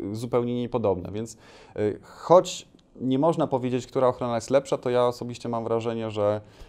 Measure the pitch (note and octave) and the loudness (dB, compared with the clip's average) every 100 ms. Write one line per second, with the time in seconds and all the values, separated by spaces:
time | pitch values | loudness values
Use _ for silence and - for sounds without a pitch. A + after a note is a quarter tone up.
0 | F#2+ A2 A#2+ B2 A#2+ B2 A#2+ B2+ G#2+ F#2 | -6 -6 -2 0 0 -2 -4 -2 0 0
1 | F2 G2+ A2+ - - - - - G#2 - | -4 -8 -10 -12 -20 -20 -14 -4 -2 -4
2 | - - - E3+ F3+ - - _ _ - | -12 -10 6 6 6 -6 -14 _ _ -8
3 | B2 C3 D#3+ D#3 C3+ C3 B2+ B2 A#2 C#3 | -2 2 2 2 0 0 -2 -4 -4 2
4 | B2+ B2 B2 A#2 - C3 C3+ C#3 C3 B2 | 2 2 -2 -4 2 0 2 -2 0 2
5 | B2 B2 A#2+ A#2+ A#2+ A#2 A2+ A2+ A2+ A2+ | 2 0 -8 -8 -6 -4 0 -2 0 -4
6 | A2 G#2+ G#2 G#2+ - - | -4 0 2 0 -4 -20